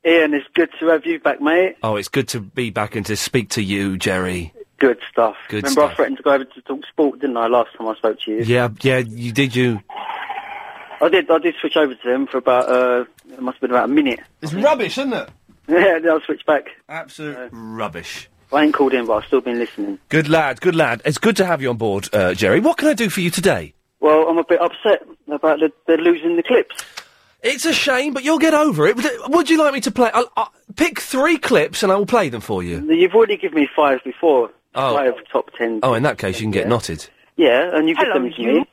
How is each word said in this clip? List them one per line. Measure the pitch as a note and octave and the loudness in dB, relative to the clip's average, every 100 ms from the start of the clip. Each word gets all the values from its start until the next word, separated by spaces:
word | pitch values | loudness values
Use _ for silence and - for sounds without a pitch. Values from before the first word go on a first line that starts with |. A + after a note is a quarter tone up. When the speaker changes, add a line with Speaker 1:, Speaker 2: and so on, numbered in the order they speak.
| E3 | 4
Speaker 1:
Ian, | E3 D3+ | 4 4
it's | D3 - - | -2 -2 0
good | D#3 - | 0 0
to | D#3+ | 0
have | D#3+ E3 | 0 0
you | D#3+ | -2
back, | D3 C3+ | -2 -2
mate. | C#3+ E3+ F#3 - | 0 2 0 -2
Speaker 2:
Oh, | A2+ G#2 | -4 -4
it's | G2 | -2
good | C#3 A#2 | -4 -4
to | A#2+ | -8
be | G2 - A#2+ | -8 -6 -4
back | G#2+ G#2 A2+ | -4 -4 -6
and | G2+ | -6
to | G#2 | -6
speak | - C3 G2+ | -2 -4 -4
to | - | -4
you, | G2 G2+ G2 F#2+ | -2 -2 -2 -4
Jerry. | - F#2 F#2 F2+ E2 - - _ | -2 -2 -2 -6 -10 -16 -20 _
Speaker 1:
Good | C3+ A#2+ - | 0 0 -4
stuff. | - A2+ G2 - | 0 0 -2 -8
Speaker 2:
Good | G#2 | -6
Speaker 1:
Remember | C#3 C3+ | -2 2
Speaker 2:
stuff. | D3 | 2
Speaker 1:
I | - | 2
threatened | C#3 C3+ | -2 0
to | |
go | D3 | 0
over | C#3 C3 | 0 -2
to | - | -16
talk | - C#3 - | -12 -12 -8
sport, | - D3 - | 0 0 0
didn't | C#3 A#2 | -6 -2
I, | A2+ | 2
last | A#2+ A2+ - | 2 0 -6
time | A2+ | -8
I | A2 | -2
spoke | A2+ - | -2 -2
to | - | -6
you? | A2 | -4
Speaker 2:
Yeah, | A2+ B2 A#2+ G#2+ | 0 0 0 -2
yeah, | C3+ C3 | 0 0
you | A#2 A2+ A#2+ | -4 -8 -6
did, | A2+ C3+ A#2 | -2 0 2
you. | B2 G#2+ _ - - - - - - - - - - - | 0 0 _ -14 -12 -12 -12 -12 -12 -16 -18 -20 -20 -2
Speaker 1:
I | D#3+ | 2
did, | F#3 D3 | 2 2
I | G3 | 2
did | E3+ D#3 | 2 -4
switch | D3+ D#3+ | -4 0
over | D3 | 0
to | B2 B2 | -2 -2
him | C3 C3+ | -2 -2
for | C3 | -2
about, | B2+ B2 B2 | 0 0 2
uh, | B2+ B2 B2 B2 _ _ | 2 2 0 -4 _ _
it | C3 | -10
must | B2+ - | -10 -6
have | |
been | B2+ | 0
about | B2 A2+ | 0 2
a | |
minute. | D3 C#3 A#2 - _ | 2 0 -4 -12 _
Speaker 2:
It's | D#3 | -8
rubbish, | F3 C#4 C#4+ G3+ - | 0 2 2 -2 -4
isn't | C#4 | -4
it? | G3+ - | -6 -8
Speaker 1:
<laughs> | _ _ _ - | _ _ _ 0
Yeah, | F3 F#3+ E3 | 2 4 2
then | E3 | 2
I'll | D#3+ | 0
switch | - D3+ - | -2 -6 0
back. | D3 - - _ | -2 -2 -20 _
Speaker 2:
Absolute | D#3 C#3 - D3+ C3 | -14 -14 -12 -12 -12
Speaker 1:
Uh, | B2 | -14
Speaker 2:
rubbish. | A2+ A2 A2 G#2 E2+ - - - _ _ | -16 -14 -8 -8 -8 -14 -16 -18 _ _
Speaker 1:
I | C#3+ | 2
ain't | D3+ | 2
called | - C3+ | 2 2
in, | C3 A#2 | 0 0
but | |
I've | G#2+ - | -2 0
still | C3+ | -2
been | B2 A#2+ | -2 -6
listening. | A#2 - G2+ G2 _ | -6 -6 -8 -8 _
Speaker 2:
Good | D3+ D3 | -2 2
lad, | D#3+ D3 B2+ | 2 0 0
good | F3+ E3 | 0 2
lad. | C#3 A#2 D3 | 0 0 -4
It's | D3 | 0
good | A3 G3+ | 0 2
to | F#3 | 0
have | D#3+ | 0
you | C3 | -2
on | A#2 | -2
board, | A2 G2 G2 | -2 -2 -2
uh, | G#2+ F2+ | 0 2
Jerry. | F2+ G2 C3+ | 2 2 4
What | C4+ E4+ | 2 2
can | D4+ | 0
I | |
do | A3+ A3 | 2 -2
for | G3 | 0
you | F3 | -2
today? | F3 F3+ A2+ D2+ _ _ _ | 0 0 0 -6 _ _ _
Speaker 1:
Well, | D3+ D#3 D#3+ | 4 4 4
I'm | E3 | 0
a | |
bit | - E3+ | 2 2
upset | E3+ - A3 F#3+ - - - | 2 0 0 0 0 -20 -10
about | D3 - - | -2 0 2
the, | D3+ _ - | 0 _ 0
the | D#3+ | 2
losing | E3+ E3+ E3 E3+ | 4 2 0 -2
the | |
clips. | E3 B3 - - - - - _ _ _ | 2 0 0 -10 -18 -20 -20 _ _ _
Speaker 2:
It's | A#3 C#4 E4 | -6 -2 -2
a | |
shame, | C4 - B3+ D4 | 0 0 0 -2
but | C4+ C4+ | -2 0
you'll | D#4+ | 2
get | D#4+ | 4
over | D4+ D4+ D#3 D#3+ | 4 2 2 2
it. | A#3+ | 2
Would, | D4 A#3 - | -2 -4 0
would | E4 D#4 | 0 4
you | D#4+ | 4
like | D4+ | 4
me | C4+ | 2
to | B3+ | -4
play? | A3+ A#3 | 0 2
I'll, | A3 A#3+ - | 2 -2 -4
I'll | A3 _ _ - | -6 _ _ -2
pick | E4 B3 | -2 -2
three | - C4 D4+ E4 | -6 0 2 0
clips | - G#3 D#3 - | 2 2 2 -2
and | G3+ | 0
I | G3 | 2
will | G3 | 2
play | A#3+ E3 | 0 0
them | A#2 | -4
for | - F#2+ | -4 -4
you. | F2 F2 D3+ | -4 -6 0
Speaker 1:
You've | E3 F3+ G#3 | 2 4 4
already | A3 G3+ | 4 0
given | F#3+ D#3 | -2 0
me | C#3 | 0
five | - C#3+ C3 | 2 2 2
before. | C3+ - E3+ C3+ A2+ _ _ B2+ | -4 0 2 4 2 _ _ -4
Speaker 2:
Oh. | C3+ C#3+ | 0 0
Speaker 1:
Five | C3 A#2 - | 0 -2 -6
top | A#2+ - - | -6 -6 -6
ten. | A#2 A2 | -4 0
Speaker 2:
Oh, | B2+ | 0
in | A2+ | 2
that | C#3+ A2 | 0 -2
case, | G2 F#2+ | -6 -4
you | A2 | -2
can | |
get | G2 G2 | -2 0
Speaker 1:
Yeah. | |
Speaker 2:
knotted. | A#2+ - D#2 - _ _ - | -2 -2 -10 -12 _ _ 2
Speaker 1:
Yeah, | D3+ A#2+ F3 D#3 | 4 4 2 0
and | D#3+ | 0
you've | E3 | 0
Speaker 3:
Hello, | C4+ F3+ | 0 0
Speaker 1:
given | B2 | -2
them | |
to | A2+ | -4
Speaker 3:
you. | A#2 D3+ | 0 0
Speaker 1:
me. | F#3 | -2